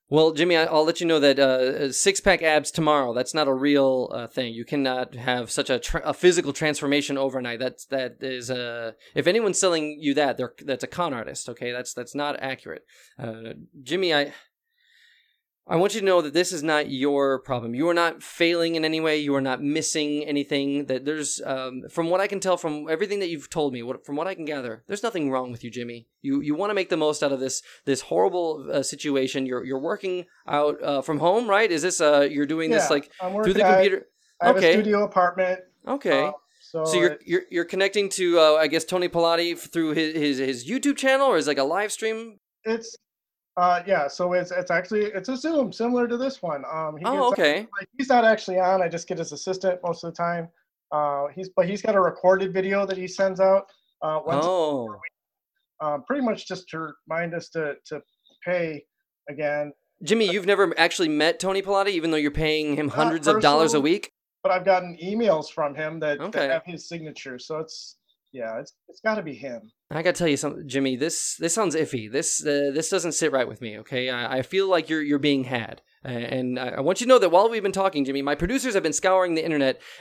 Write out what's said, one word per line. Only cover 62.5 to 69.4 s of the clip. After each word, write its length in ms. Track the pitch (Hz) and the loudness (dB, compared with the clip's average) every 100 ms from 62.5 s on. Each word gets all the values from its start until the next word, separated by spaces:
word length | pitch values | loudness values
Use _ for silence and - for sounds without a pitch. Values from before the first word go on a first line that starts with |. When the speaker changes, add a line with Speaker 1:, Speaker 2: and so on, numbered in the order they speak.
| 156 151 143 | 0 0 -2
Speaker 1:
him 120 | 147 | -2
Speaker 2:
Not 80 | 135 | 0
Speaker 1:
hundreds 300 | 160 160 151 | 0 0 2
of 120 | 156 | 4
dollars 300 | 156 147 160 | 6 6 4
a 40 | 151 | 4
Speaker 2:
personally, 140 | 143 | 2
Speaker 1:
week? 200 | 196 - _ _ _ | 0 -2 _ _ _
Speaker 2:
but 80 | 190 | 0
I've 140 | 185 180 | 0 4
gotten 320 | 185 180 165 | 2 2 -10
emails 480 | 175 214 226 160 147 | -6 0 2 2 0
from 240 | - 147 139 | -4 -4 -4
him 260 | 156 160 | -6 -4
that, 180 | 151 147 | -4 -4
that 60 | 170 | -4
Speaker 1:
Okay. 200 | 151 139 | -2 0
Speaker 2:
have 140 | 131 - | -2 -4
his 240 | 165 - | -14 -12
signature, 500 | 170 156 - 139 127 | -12 -12 -14 -14 -14
so 200 | - 156 | -10 -10
it's, 380 | 160 - - - _ _ _ | -10 -14 -18 -20 _ _ _
yeah, 260 | 135 113 113 | -12 -8 -8
it's, 140 | 147 _ _ | -12 _ _
it's 100 | - | -6
gotta 240 | 220 214 | -2 -2
be 100 | 165 | -4
him. 380 | 120 | -12